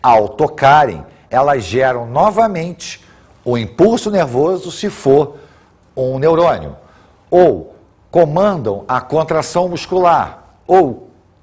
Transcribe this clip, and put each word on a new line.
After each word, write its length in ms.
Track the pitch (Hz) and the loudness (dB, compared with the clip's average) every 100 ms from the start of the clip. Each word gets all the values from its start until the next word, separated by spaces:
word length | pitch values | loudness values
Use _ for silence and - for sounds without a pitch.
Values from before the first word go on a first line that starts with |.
Ao 280 | 127 113 104 | 4 2 2
tocarem, 720 | - 151 - 139 151 139 82 76 _ _ | -2 -4 2 4 6 4 -4 -16 _ _
elas 340 | 120 143 139 | 0 0 0
geram 420 | 90 110 131 123 117 | -2 -2 0 -2 -6
novamente 960 | 131 202 208 226 180 170 175 - - _ _ _ _ | 0 0 2 -2 -2 -10 -12 -16 -18 _ _ _ _
o 140 | - 120 | -6 -4
impulso 520 | 110 - 202 233 214 | -4 2 2 2 -2
nervoso, 640 | 202 143 120 156 185 180 | -2 0 0 -2 -2 -8
se 160 | - - | -8 -8
for 480 | - 135 139 143 - - _ _ _ _ - | -4 2 2 2 -8 -20 _ _ _ _ -6
um 220 | 127 131 | -6 0
neurônio, 580 | 156 165 170 110 76 - _ _ _ _ _ | 0 2 2 0 -8 -16 _ _ _ _ _
ou 440 | 175 175 95 - - _ _ _ | 4 4 2 -8 -20 _ _ _
comandam 760 | - 160 156 208 180 110 101 - | 0 2 2 0 -2 -4 -6 -4
a 120 | 127 | -6
contração 680 | - 156 156 160 - 175 180 | -2 -4 -2 -4 -2 -2 -2
muscular, 760 | 214 - 185 175 156 85 - _ _ - | -6 -4 0 2 2 -2 -12 _ _ 2
ou 440 | 185 151 107 - _ _ _ | 2 2 -4 -16 _ _ _